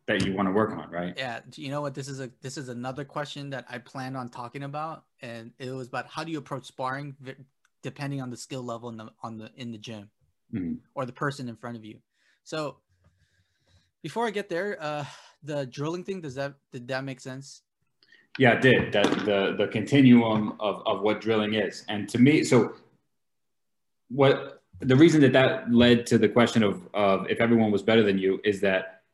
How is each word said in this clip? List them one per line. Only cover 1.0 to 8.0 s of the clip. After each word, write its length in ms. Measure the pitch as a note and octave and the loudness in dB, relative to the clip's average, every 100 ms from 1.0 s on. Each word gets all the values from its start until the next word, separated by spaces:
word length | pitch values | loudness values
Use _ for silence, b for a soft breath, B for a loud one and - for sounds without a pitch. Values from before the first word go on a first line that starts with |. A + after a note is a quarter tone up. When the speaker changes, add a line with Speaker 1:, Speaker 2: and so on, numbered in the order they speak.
| F2 C3+ | -8 -8
Speaker 2:
Yeah. 220 | C3 A2+ C3 | -10 -10 -14
Do 120 | B2 | -14
you 80 | C#3+ | -10
know 120 | D3 | -8
what? 140 | D3 C#3+ | -8 -10
This 120 | C3+ | -12
is 120 | C3+ | -12
a, 100 | B2+ - | -14 -14
this 160 | C3+ D#3 | -14 -12
is 120 | B2+ | -12
another 360 | A#2+ B2+ C3 C#3 | -10 -10 -10 -10
question 440 | D3+ C#3+ D3 C#3+ | -10 -10 -12 -12
that 140 | C3 A#2 | -12 -12
I 80 | B2 | -16
planned 400 | A#2+ C#3 C3 C3 | -14 -12 -10 -10
on 120 | A#2+ | -12
talking 340 | B2+ A#2+ C#3+ | -12 -14 -12
about, 420 | C#3 D3+ D#3+ - _ _ | -12 -10 -10 -12 _ _
and 300 | B2 A#2 A#2 - | -16 -14 -16 -14
it 140 | B2+ | -12
was 160 | C3 B2 | -10 -10
about 200 | C#3 - | -10 -10
how 160 | D#3+ | -10
do 80 | D#3+ | -8
you 60 | D#3 | -10
approach 280 | C#3 C3 - | -10 -12 -12
sparring 500 | - B2+ C3+ C#3+ C#3 | -10 -8 -8 -10 -14
v-, 120 | C3 - C3+ _ _ _ | -18 -18 -20 _ _ _
depending 400 | C3+ C3+ | -14 -10